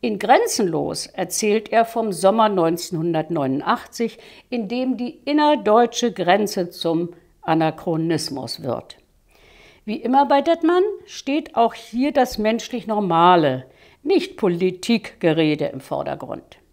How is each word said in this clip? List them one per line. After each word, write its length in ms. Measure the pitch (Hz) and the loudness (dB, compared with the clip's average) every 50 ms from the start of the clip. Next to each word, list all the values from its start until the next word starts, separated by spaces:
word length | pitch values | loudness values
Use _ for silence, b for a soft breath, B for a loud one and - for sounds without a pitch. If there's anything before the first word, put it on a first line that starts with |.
In 160 | - 240 214 190 | -2 -4 -4 -4
Grenzenlos 880 | - 196 247 320 466 466 - - 226 180 165 151 143 156 175 180 - | 2 4 4 4 4 2 0 0 0 0 0 -2 -2 -4 -4 -6 -8
erzählt 640 | - - - 190 175 - - - 214 208 220 214 - | -12 -6 -8 -6 -4 -4 -2 0 0 0 0 -2 0
er 140 | - 226 226 | 2 2 2
vom 260 | 226 - 247 226 220 | 2 0 -4 -4 -4
Sommer 380 | 190 160 170 190 196 226 220 214 | -4 2 4 4 4 6 4 2
neunzehnhundertneunundachtzig, 1700 | 208 185 165 165 165 170 - - 190 160 160 170 165 156 151 - 170 160 143 131 131 139 - 170 220 240 - - - - 233 226 - - B B B B B B | 4 2 2 2 0 -2 -4 -6 -6 -4 -2 0 0 -2 -2 -2 -2 -2 0 0 -2 -2 0 -2 -2 -2 -4 -14 -8 -6 -6 -6 -6 -10 B B B B B B
in 180 | - 240 220 190 | -8 -6 -6 -4
dem 300 | 240 247 254 254 254 208 | -4 -4 -2 -4 -4 -4
die 220 | 247 247 - - _ | -6 -8 -10 -10 _
innerdeutsche 880 | - 294 302 302 294 302 285 202 208 214 226 240 233 240 - - 240 | -2 0 2 4 4 4 2 4 4 6 6 4 4 0 -2 -4 -4
Grenze 600 | 196 - 180 170 180 208 214 190 - - 180 175 | -2 -2 2 4 4 4 4 0 -2 -4 -4 -4
zum 420 | - - - 165 165 165 175 170 B B B B B B _ | -6 -6 -4 -2 0 0 -2 -4 B B B B B B _
Anachronismus 1200 | - 160 160 165 160 156 - - - 165 160 160 165 170 147 160 - - 131 131 120 - - 160 | -2 0 2 2 0 -2 -4 -4 -4 -2 -2 0 0 -2 -2 -2 -6 -8 -8 -10 -10 -12 -10 -6
wird. 340 | 135 117 - - - - _ _ _ _ _ _ b b b b b b b b b b b b | -6 -6 -6 -8 -14 -20 _ _ _ _ _ _ b b b b b b b b b b b b
Wie 120 | - 214 - | -8 -8 -6
immer 280 | - 233 254 269 285 | -4 0 2 2 4
bei 160 | - 294 277 | 4 2 2
Dettmann 420 | 277 302 339 330 330 320 349 359 370 427 403 - - | 4 2 0 2 2 2 2 4 2 0 -2 -8 -14
steht 500 | - - - - - 269 311 - - - | -18 -18 -12 -6 -4 -4 -4 -4 -4 0
auch 200 | - 233 226 - | 0 0 0 0
hier 360 | - - - - 233 254 294 | -6 -20 -10 -4 -2 -2 0
das 280 | - 277 254 - - - | 2 2 0 0 0 -2
menschlich 480 | 208 214 226 233 220 - - 247 185 214 | 0 0 0 -2 -4 -6 -10 -10 -6 -4
Normale, 800 | 220 208 208 185 170 165 170 180 185 175 156 143 131 131 127 b b b b b b b | -4 -2 0 0 2 4 6 6 6 6 4 2 0 -2 -6 b b b b b b b
nicht 340 | b 285 392 349 - - - | b 0 0 2 0 -2 -8
Politikgerede 1300 | - - 196 175 170 185 185 185 185 - - 233 220 - - - _ - 170 156 156 160 151 151 151 151 | -2 -2 -2 0 0 0 -2 -2 -4 -2 -2 -2 -2 -2 -6 -16 _ 0 0 2 2 2 0 0 0 -2
im 140 | - - 131 | -6 -6 -8
Vordergrund. 760 | - - - 139 143 143 143 147 - - - - - _ - _ _ _ | -10 -8 -6 -6 -4 -6 -8 -8 -10 -12 -14 -14 -14 _ -20 _ _ _